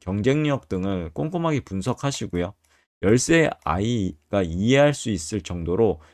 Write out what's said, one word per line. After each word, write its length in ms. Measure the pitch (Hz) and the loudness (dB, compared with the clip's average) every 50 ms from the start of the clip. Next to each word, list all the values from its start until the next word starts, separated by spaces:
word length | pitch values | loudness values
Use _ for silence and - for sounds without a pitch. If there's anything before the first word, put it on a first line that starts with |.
경쟁력 680 | _ 92 98 104 101 131 139 151 151 147 139 123 - - | _ -4 -2 0 2 2 2 2 0 0 -2 -4 -4 -6
등을 420 | 98 92 92 98 98 90 85 76 - | -6 -4 -2 -4 -4 -4 -6 -6 -6
꼼꼼하게 460 | - 143 160 185 170 165 165 151 123 | -6 -6 -4 -4 -4 -2 -2 -2 -2
분석하시고요. 920 | - - 95 95 95 127 120 - - 139 135 - 113 98 - 87 87 95 - _ _ _ _ _ _ _ _ _ | -4 -6 -6 -4 -4 -4 -4 -4 -4 -6 -6 -6 -6 -6 -4 -4 -4 -4 -8 _ _ _ _ _ _ _ _ _
열 160 | - 95 117 127 | 2 2 4 4
세 300 | - - 165 165 156 - - - - | 4 4 4 4 4 2 0 -4 -4
아이가 800 | - 82 92 104 113 120 110 95 90 - - _ _ 101 101 | -2 -2 0 0 -2 0 -2 -2 -4 -4 -8 _ _ -2 -2
이해할 500 | 92 80 82 90 104 117 131 139 147 147 | 0 0 -2 0 2 4 4 6 6 4
수 160 | 139 - - 117 | 2 0 -4 -4
있을 320 | 104 85 - - 110 101 | -4 -4 -4 -6 -6 -6
정도로 600 | - - 87 87 82 82 87 104 113 101 80 - - _ | -6 -6 -8 -6 -4 -2 2 2 2 2 2 -2 -8 _